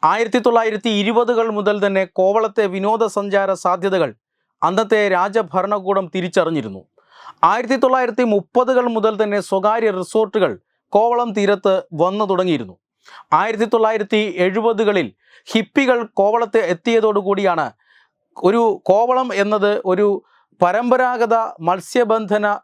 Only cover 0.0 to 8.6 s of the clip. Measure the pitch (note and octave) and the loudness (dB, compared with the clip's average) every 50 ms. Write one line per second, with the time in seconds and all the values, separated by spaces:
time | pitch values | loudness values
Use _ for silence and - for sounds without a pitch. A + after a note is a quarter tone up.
0 | - D#3 F3+ G#3+ A#3 A3 - B3 G#3+ B3 A3+ A3+ A3+ A3 G#3+ G#3+ - A#3+ G#3+ G3+ | 2 2 2 2 -2 0 -2 0 0 2 2 2 2 2 -2 -2 -2 -2 0 0
1 | G3+ G3+ A#3 A3+ A#3+ A3+ B3 A3+ A3+ A3+ G#3+ G#3 G3+ G3 G#3 G#3 G3 G3+ G3 F#3+ | 0 0 2 0 2 2 0 0 0 0 -2 -2 0 0 0 0 0 0 0 0
2 | F#3+ F3 _ - F#3 F#3+ G3+ A3 A3 A3 G3+ - G#3+ G3 F3+ F#3+ F#3+ G3+ A3 A3+ | -2 -2 _ 0 0 2 2 2 0 0 0 0 -2 0 -2 -2 -2 -2 0 0
3 | A3+ G#3+ - G#3 G3+ G3+ G3 G3+ G3 F#3+ F#3+ F3+ - F#3 F3 F#3+ E3+ G3 F#3 F#3+ | 0 -2 -2 -4 -4 0 0 0 0 0 -2 -2 0 -2 -2 0 -2 -2 0 0
4 | E3 C3 G#2+ _ _ _ _ _ _ _ _ _ - D#3 F#3 F#3+ A3+ G3+ A3 G#3+ | 0 -2 -4 _ _ _ _ _ _ _ _ _ -2 0 0 0 0 2 2 2
5 | G#3 G3+ F#3 F3 F3+ G#3 G3 A3+ G#3+ E3+ - F#3 F3+ G3 G#3 G#3 F#3+ F#3 G3 G3 | 2 2 2 0 0 0 -2 -4 -4 -2 -2 -4 -2 -2 -4 -4 -4 -4 -4 -4
6 | F#3+ E3 _ F#3+ F3 F3+ - - E3+ D#3+ E3 D3+ A#2+ A2 F#2+ F#2+ E2 _ _ _ | -6 -4 _ -6 -6 -2 0 0 0 0 -2 -4 -6 -6 -10 -14 -18 _ _ _
7 | _ _ _ - - - - _ - E3 G3 A3+ B3 A3+ C4 C4 B3+ B3+ C4 C4 | _ _ _ -20 -20 -20 -6 _ 2 2 2 2 0 -2 0 2 2 2 2 2
8 | B3+ A#3+ A3 - B3+ A#3 G#3 G3+ F3 _ _ B3 | 0 -2 0 0 0 2 2 0 -2 _ _ 0